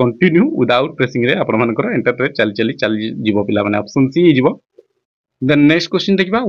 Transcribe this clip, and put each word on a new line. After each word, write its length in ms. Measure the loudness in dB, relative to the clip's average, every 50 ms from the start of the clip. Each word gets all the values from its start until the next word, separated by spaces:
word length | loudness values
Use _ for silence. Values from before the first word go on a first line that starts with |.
କଣ୍ଟିନ୍ୟୁ 440 | -2 -2 0 2 0 2 4 2 2 2 0 0
ୱିଦାଉଟ୍ 340 | 0 2 2 0 0 -2 -2 -4
ପ୍ରେସିଂରେ 360 | -4 -2 -2 -2 -2 0 0 0 -2
ଆପଣମାନଙ୍କର 440 | -2 0 0 0 0 -2 -2 -4 -2 -4
ଏଣ୍ଟରରେ 320 | -2 -2 -2 -2 -2 -4 -4 -2 -2
ଚାଲି 140 | -2 -2 -2 -2
ଚାଲି 140 | -4 -4 -2 -4 -4
ଚାଲିଯିବ 560 | -4 -2 -4 -4 -6 -8 -4 -4 -2 0 0 -2 0
ପିଲାମାନେ। 280 | 0 0 0 0 -2 -4 -4
ଅପସନ୍ 260 | -4 0 0 0 0 2
ସି 80 | 2 4
ହେଇଯିବ। 200 | 4 4 4 2 0 0 -2 _ _ _ -20 _ _ _ _ _ _ _ _ _ _ _ _ -2
Then 180 | 0 2 4 4 4
ନେକ୍ସଟ 200 | 4 2 0 -2 -4
କ୍ୱେଶ୍ଚିନ୍ 260 | -4 0 0 0 0
ଦେଖିବା, 200 | 0 0 -2 -2 -2